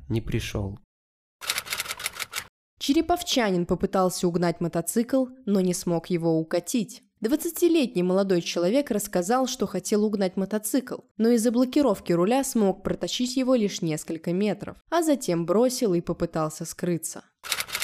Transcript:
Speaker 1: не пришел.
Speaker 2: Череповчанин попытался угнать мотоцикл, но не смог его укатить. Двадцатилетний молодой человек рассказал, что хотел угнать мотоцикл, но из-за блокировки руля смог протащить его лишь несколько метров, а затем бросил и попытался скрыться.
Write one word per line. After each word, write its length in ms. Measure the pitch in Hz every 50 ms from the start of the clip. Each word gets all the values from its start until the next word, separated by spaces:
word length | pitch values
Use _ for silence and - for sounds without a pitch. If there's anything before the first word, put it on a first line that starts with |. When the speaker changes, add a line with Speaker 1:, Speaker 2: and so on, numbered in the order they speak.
| - -
Speaker 1:
не 100 | 110 117
пришел. 600 | - - - 113 - - - 107 101 98 101 - - _ _ _ _ _ _ _ _ _ _ _ - - - - - - - - - - - - - - - - - - - - - - _ _ _ _ _ _
Speaker 2:
Череповчанин 880 | - - 277 330 320 330 349 349 - - - 254 226 202 185 175 175 -
попытался 600 | 185 - - 180 - 190 185 180 - - - 175
угнать 340 | 170 175 175 170 165 -
мотоцикл, 680 | 175 165 - 170 165 - - 226 233 247 277 262 262 254 254 - -
но 160 | 202 202 196
не 140 | 185 180 175
смог 320 | - - 180 170 165 - -
его 320 | 180 165 165 165 160 160
укатить. 640 | 160 - - 175 170 - - 240 196 - - - - _ _ _
Двадцатилетний 800 | 214 220 302 302 - 339 330 - 349 330 330 330 254 - - 180
молодой 400 | 175 180 185 196 202 190 185 170
человек 480 | 170 - - 175 175 185 226 285 190 -
рассказал, 560 | - 202 - - - 180 175 190 247 262 262
что 220 | 247 - - 202 190
хотел 380 | - 185 - - 214 208 208
угнать 320 | 214 208 196 190 180 - 196
мотоцикл, 600 | 190 190 214 214 214 - - 262 254 - 143 - - _ _ -
но 120 | 220 233
из-за 220 | 240 226 208 247
блокировки 640 | 220 247 262 247 254 302 285 233 190 - - - 175
руля 300 | 165 180 208 247 277 269
смог 400 | - - 226 202 190 190 - -
протащить 540 | 180 170 - - 175 - - 247 247 - 262
его 160 | 254 247 262
лишь 280 | 240 208 196 - -
несколько 520 | 175 160 151 151 - - 165 160 - 175 170
метров, 440 | 185 208 208 175 - - - - - _ _
а 140 | 320 339 320
затем 420 | 320 285 - - - 175 170 170
бросил 480 | 165 180 214 247 262 254 - 247 202 175
и 80 | 170
попытался 640 | - - 170 - 175 165 - 165 156 156 - - 170
скрыться. 580 | - - - - 180 175 160 - - - - - _ _ _ - - - - - - - -